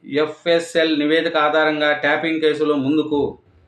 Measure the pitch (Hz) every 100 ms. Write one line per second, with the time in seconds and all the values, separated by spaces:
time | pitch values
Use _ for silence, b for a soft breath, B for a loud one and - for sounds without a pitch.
0 | - 139 151 - 175 170 165 170 160 156
1 | 147 160 160 160 151 156 156 151 147 147
2 | 147 147 165 160 151 147 151 147 131 156
3 | 147 147 139 - _ _